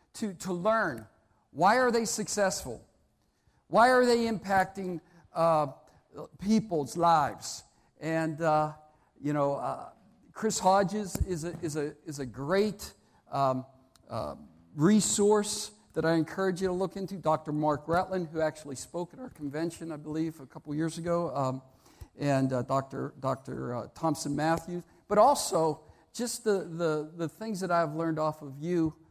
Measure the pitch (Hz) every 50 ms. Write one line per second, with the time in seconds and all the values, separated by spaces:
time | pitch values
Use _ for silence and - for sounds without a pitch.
0 | _ _ - - 226 208 185 156 - 185 185 175 175 190 190 190 185 170 - 113
1 | - - _ _ _ _ _ _ _ _ - 131 165 196 226 254 254 247 220 233
2 | 233 - - - 202 - - 208 202 190 - - - 135 113 - - _ _ _
3 | _ _ _ _ _ _ _ _ _ _ _ _ _ _ - 202 233 254 254 247
4 | 247 240 240 233 233 226 226 170 147 185 196 190 185 185 - 196 190 180 175 160
5 | - _ _ 170 - _ - 165 165 165 160 151 151 139 139 - - _ _ _
6 | _ _ - - 151 - - - 175 202 220 220 - 220 175 156 139 - - 175
7 | 170 170 165 156 143 123 101 - - - - - - _ _ _ _ _ _ _
8 | 143 156 160 160 160 160 156 147 165 160 156 156 156 151 151 - - - _ _
9 | _ _ _ _ - 147 147 147 143 143 143 123 120 131 131 - - - - _
10 | _ _ _ _ _ - - - 214 220 - - 190 185 190 196 202 165 196 214
11 | 208 180 - - - 196 180 156 151 175 170 165 170 160 143 156 143 151 151 -
12 | _ - 151 143 139 123 101 127 139 147 185 196 214 214 - - - - - _
13 | _ _ _ _ _ _ 139 139 139 135 131 127 123 - - _ _ _ _ _
14 | _ - - 113 90 73 69 - - - - - - _ - 143 147 190 214 214
15 | - - - - 202 208 214 214 208 208 - - - - - _ _ _ _ 165
16 | 156 165 165 165 156 - - - 190 190 180 165 190 185 180 180 190 180 - 196
17 | 190 165 202 180 139 160 156 151 156 160 147 151 151 151 147 143 147 160 165 175
18 | 185 - 190 185 175 156 165 160 160 156 151 - - 147 135 127 - - - 175
19 | 180 170 - 262 254 247 - - 147 143 135 151 165 170 165 - 165 165 156 147
20 | 151 156 151 160 160 160 156 - 139 123 - 156 - 151 147 151 160 160 156 170
21 | 165 175 170 170 175 156 123 143 135 131 131 131 - - - _ _ - - _
22 | - - _ - 147 143 139 135 135 131 131 123 123 - 135 135 135 - 135 131
23 | 131 139 - - 131 131 131 127 - - 127 127 131 123 120 120 113 131 - -
24 | 165 160 147 - - 147 143 147 151 160 165 165 160 - 175 175 - - _ _
25 | _ - - 208 208 - 151 - - - 190 165 160 160 147 - - - - _
26 | _ _ - - 233 233 - - - 220 202 190 160 175 165 165 170 160 156 156
27 | 151 156 165 170 165 156 - - 220 226 214 175 185 180 175 170 170 151 151 160
28 | 165 165 160 151 156 156 151 - 151 139 135 143 151 170 180 170 160 156 156 -
29 | _ _